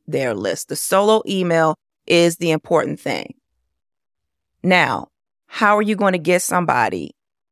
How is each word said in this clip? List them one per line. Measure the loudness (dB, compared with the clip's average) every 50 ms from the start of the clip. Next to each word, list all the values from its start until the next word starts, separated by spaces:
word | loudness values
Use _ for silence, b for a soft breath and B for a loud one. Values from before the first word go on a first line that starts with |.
| -12
their | -6 -4 -4 -2 -2 -4
list. | -2 -2 -4 -4 -4 -8 -10
The | -10
solo | -8 -4 0 0 2 2 4 2 2 0
email | -2 -4 -2 0 0 2 2 2 0 0 _ _ _ _ _ _
is | 2 4 4 4 4 2
the | 0 -2 -2
important | -2 -2 _ 0 0 0 0 -2 -6 -8
thing. | -8 -8 -8 -8 -10 -12 -18 _ _ _ _ _ _ _ _ _ _ _ _ _ _ _ _ _ _ _ _ _ _ _ _ -6 0
Now, | 2 2 4 2 2 0 -4 -8 _ _ _ _ _ _ _ _
how | _ -6 0 2 2 2
are | 2
you | 2 -2 -2
gonna | 0 0 0 0 0
get | 0 0 0 0
somebody | 0 -2 -2 -2 0 0 0 0 0 0 -2 -6 -8 -10 -16 _ _ _ _ _ _ _